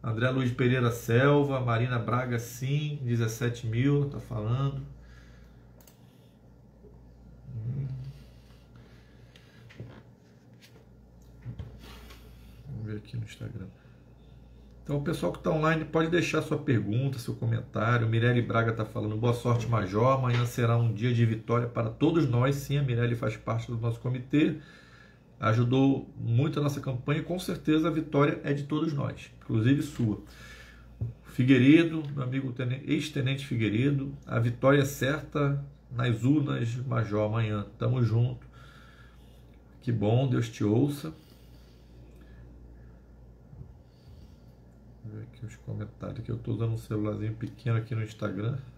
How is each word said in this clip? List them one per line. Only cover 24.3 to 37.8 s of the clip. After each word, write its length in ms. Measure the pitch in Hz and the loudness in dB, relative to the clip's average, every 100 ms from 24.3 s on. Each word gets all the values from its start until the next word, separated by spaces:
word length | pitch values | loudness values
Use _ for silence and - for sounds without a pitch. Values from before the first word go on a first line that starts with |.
| 143 175 151 - - - - - - - - | 2 2 0 -10 -20 -20 -20 -20 -20 -20 -2
Ajudou 760 | 107 113 120 131 139 135 - - | 2 2 4 4 4 2 -4 -8
muito 400 | 113 117 143 147 | 0 2 2 0
a 40 | |
nossa 180 | 143 139 | -2 -2
campanha 400 | 135 120 - 156 | -6 -6 -2 -2
e 20 | |
com 160 | - 180 | -2 -4
certeza 500 | - 180 - 156 165 | -4 -4 2 2 2
a 20 | |
vitória 500 | 156 143 143 147 - | -2 0 2 2 2
é 100 | 147 | -2
de 120 | 143 | -2
todos 280 | 139 151 165 | -2 -2 -2
nós, 380 | 139 117 - - - | -2 -4 -6 -16 -20
inclusive 400 | - 117 113 143 | -2 2 4 4
sua. 420 | - - 113 95 - - - - - - - - - - | 0 0 0 0 -8 -20 -20 -20 -20 -20 -20 -8 -8 -8
Figueiredo, 800 | - - 127 131 131 165 165 160 143 | -10 0 6 8 10 8 6 -2 -6
meu 120 | 143 | -6
amigo 280 | 123 131 131 | -4 -4 -6
tenen-, 300 | 117 123 131 | -6 -4 -4
ex-tenente 600 | - 143 - 143 131 139 - | -2 -2 -2 -2 -2 -2 -4
Figueiredo, 640 | 117 107 107 139 139 139 - - | -2 0 2 2 0 -4 -10 -4
"A 140 | 120 | 0
vitória 420 | 117 117 135 143 | 0 2 4 4
é 20 | |
certa 800 | 131 - 127 151 - 151 143 143 - - - | 2 -2 -2 -2 -4 -2 0 0 -6 -18 -12
nas 360 | 120 123 113 | -2 0 2
urnas, 500 | 123 151 135 135 117 | 4 2 2 -2 -2
Major, 520 | 123 127 120 101 104 107 | -4 -4 -2 0 0 0
amanhã. 380 | 113 107 104 101 | 0 -2 -4 -6
Tamo 240 | - | -4